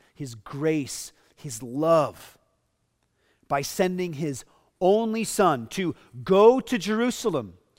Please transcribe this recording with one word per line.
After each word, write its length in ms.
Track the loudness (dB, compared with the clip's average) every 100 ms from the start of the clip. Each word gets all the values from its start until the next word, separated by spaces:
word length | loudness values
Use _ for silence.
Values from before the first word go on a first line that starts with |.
| _
his 200 | -16 -14
grace, 800 | -14 -14 -4 -2 -2 -4 -10 -16 -20 _ _
his 260 | -16 -14
love, 760 | -10 -4 2 4 2 -4 -20 _ _ _ _ _ _ _ _ _ _ _ -6
by 140 | -4
sending 540 | -4 -2 -2 -2 -6
his 300 | -6 -6 -6 -12 _ _ _
only 420 | 2 4 2 -2
son 440 | -2 2 2 2 -4
to 280 | -6 -6 -6 _ -12
go 360 | 0 6 8 6
to 180 | 2 -4
Jerusalem, 760 | -2 -2 -2 -2 -4 -4 -6 -12 _